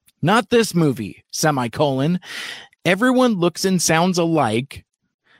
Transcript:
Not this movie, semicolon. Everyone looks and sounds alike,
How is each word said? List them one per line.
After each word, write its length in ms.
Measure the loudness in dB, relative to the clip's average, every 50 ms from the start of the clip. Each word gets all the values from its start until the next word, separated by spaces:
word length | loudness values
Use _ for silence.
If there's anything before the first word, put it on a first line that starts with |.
| _ _ _ _ -2
Not 260 | 0 2 0 2 2
this 260 | 2 2 2 2 0
movie, 480 | 2 2 2 0 -2 -6 -10 -12 -14 _ _
semicolon. 880 | -6 -2 -2 0 0 0 -2 -4 -2 0 0 0 0 0 0 0 -2 -2 -4 -10 -14 -14 -12 -14 -14 -16 -20 -20 _ _ -2
Everyone 480 | 0 0 2 2 2 2 4 2 2 2
looks 320 | 0 0 -2 -2 -2 -2
and 160 | 0 0 0 0
sounds 340 | 2 2 2 2 2 0
alike, 680 | 0 0 0 0 0 0 0 0 -2 -4 -6 -10 -20 -20 _ _ _ _ _ _ _ _ _ _ _